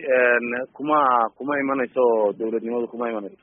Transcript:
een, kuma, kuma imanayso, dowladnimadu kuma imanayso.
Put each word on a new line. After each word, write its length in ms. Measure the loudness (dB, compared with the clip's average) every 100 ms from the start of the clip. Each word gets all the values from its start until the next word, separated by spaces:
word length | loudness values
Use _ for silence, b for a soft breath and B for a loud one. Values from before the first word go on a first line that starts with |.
| 0
een, 360 | 2 4 2 0 -6 -8
kuma, 300 | -8 0 2 4 4 0
kuma 220 | -4 -4
imanayso, 480 | -2 -2 -2 -2 2 2 4 2
dowladnimadu 540 | 0 -4 -4 -4 -4 -6
kuma 160 | -6 -6
imanayso. 300 | -6 -10 -14